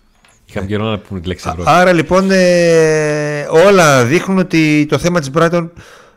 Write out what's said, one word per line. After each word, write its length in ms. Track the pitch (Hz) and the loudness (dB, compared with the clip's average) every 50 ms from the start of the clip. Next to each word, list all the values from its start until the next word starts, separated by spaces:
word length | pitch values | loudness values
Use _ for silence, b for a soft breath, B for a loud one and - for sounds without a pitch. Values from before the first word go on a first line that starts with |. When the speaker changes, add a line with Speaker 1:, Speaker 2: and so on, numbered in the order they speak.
| b b b b b b b b b | b b b b b b b b b
Speaker 1:
Είχαμε 200 | _ - 104 98 | _ -12 -10 -8
Speaker 2:
Ναι. 60 | 95 | -6
Speaker 1:
καιρό 120 | 104 101 110 | -6 -6 -4
να 140 | 110 107 101 | -6 -6 -8
πούμε 200 | - - 101 90 | -10 -10 -12 -10
τη 80 | 82 | -8
λέξη 200 | 92 87 - - | -8 -10 -8 -8
Speaker 2:
Α, 40 | - | -10
Speaker 1:
Ευρώπη. 180 | 85 85 87 151 | -8 -6 -2 0
Speaker 2:
άρα, 220 | 151 175 180 185 180 | 2 2 2 2 0
λοιπόν, 340 | 160 156 156 180 190 190 190 | 0 -2 0 0 0 0 2
ε, 1160 | 196 185 180 180 175 175 170 170 165 160 160 156 156 156 151 151 151 151 147 147 147 147 143 143 | 0 2 2 2 2 2 2 2 4 4 2 2 2 0 -2 -2 -4 -4 -4 -6 -6 -8 -6 0
όλα 560 | 160 160 185 202 202 185 165 147 139 131 120 | 2 4 4 4 4 4 4 4 4 2 2
δείχνουν 320 | 117 156 175 170 190 190 | 2 0 -2 -2 -2 -2
ότι 480 | 190 175 185 165 160 156 151 151 151 147 147 | -2 -2 0 0 0 0 2 2 0 0 0
το 80 | 151 | -2
θέμα 220 | 139 151 175 175 175 | -2 -2 -2 -2 -2
της 100 | 139 135 135 | -4 -2 -2
Brighton, 360 | 165 165 165 170 175 165 165 - B B B B B B B B | 0 0 0 0 -2 -4 -6 -12 B B B B B B B B